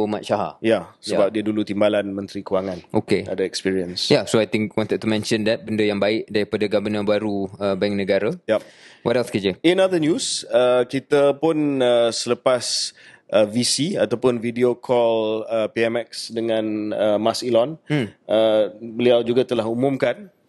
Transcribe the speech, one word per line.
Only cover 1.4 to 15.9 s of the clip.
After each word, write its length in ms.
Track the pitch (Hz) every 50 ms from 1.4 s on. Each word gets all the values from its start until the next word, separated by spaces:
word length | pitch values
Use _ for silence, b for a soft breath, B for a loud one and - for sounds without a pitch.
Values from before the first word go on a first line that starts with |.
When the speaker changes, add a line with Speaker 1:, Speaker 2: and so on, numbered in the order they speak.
| 101
Speaker 2:
dulu 160 | 107 107 107
timbalan 480 | 104 - 98 101 104 104 104 104 101 101
Menteri 320 | 98 101 101 - - 101
Kewangan. 400 | 95 - 98 95 95 95 90 87 - -
Speaker 1:
Okey. 400 | - - - - 101 92 98 -
Speaker 2:
Ada 160 | 95 95 95
experience. 640 | 90 - - - 95 95 95 87 90 90 - - -
Speaker 1:
Ya, 160 | 147 127 98
so 160 | - - 113
I 80 | 107 101
think 240 | - 107 107 98 -
wanted 240 | 110 110 - 101 98
to 80 | -
mention 400 | 110 107 107 104 - 117 107 104
that, 160 | 110 113 98 85 110
benda 160 | 107 107 107
yang 160 | 104 101 101
baik 240 | 101 104 110 107 - - 104
daripada 320 | 107 101 - - 101 104
Governor 400 | 98 107 101 101 107 104 104 101
baru, 400 | 104 104 104 107 107 101 101 98 92 98 -
uh, 160 | 101 98 98 95
Bank 160 | 104 104 101
Negara. 400 | 101 98 95 98 95 101 117 185 180 - -
Speaker 2:
Yep. 120 | 107 104 B B B B B B B B B
Speaker 1:
What 100 | - 120
else, 160 | 123 117 -
K 60 | - 107
J? 80 | 95 196 - - -
Speaker 2:
In 160 | 165 185 190
other 220 | 190 185 185 170
news, 420 | 151 147 170 185 - - - - - -
uh, 320 | 113 120 127 123 123 127 123
kita 540 | 127 - 135 - - 147 143 139 143 139 139
pun, 420 | 156 160 156 156 151 143 139 135
uh, 320 | 127 123 120 120 117 113
selepas, 800 | 107 - - 120 120 - - 135 127 120 - - - - - - B B B B B B B -
uh, 160 | - 104 107 104
V 160 | 104 123 120
C 320 | - - - 143 185 202
ataupun 480 | - 104 107 117 113 131 131 120 113 107
video 320 | 120 117 120 123 123 120
call, 720 | 120 - - 127 120 117 117 113 113 110 107 110 110 107 107
uh, 240 | 113 113 107 104
P 160 | - 113 113
M 80 | 113